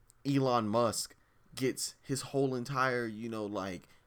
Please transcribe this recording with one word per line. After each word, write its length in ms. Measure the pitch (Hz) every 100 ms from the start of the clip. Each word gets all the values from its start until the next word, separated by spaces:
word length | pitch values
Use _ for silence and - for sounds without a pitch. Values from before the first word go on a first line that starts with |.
| - _ 139
Elon 420 | 139 131 123 107
Musk 460 | 113 117 - - - _ _ - -
gets 400 | 127 - - -
his 200 | - 131
whole 320 | - 139 135 127
entire, 520 | 120 139 131 123 117
you 200 | 107 117
know, 160 | 110 104
like, 420 | 101 98 87 - -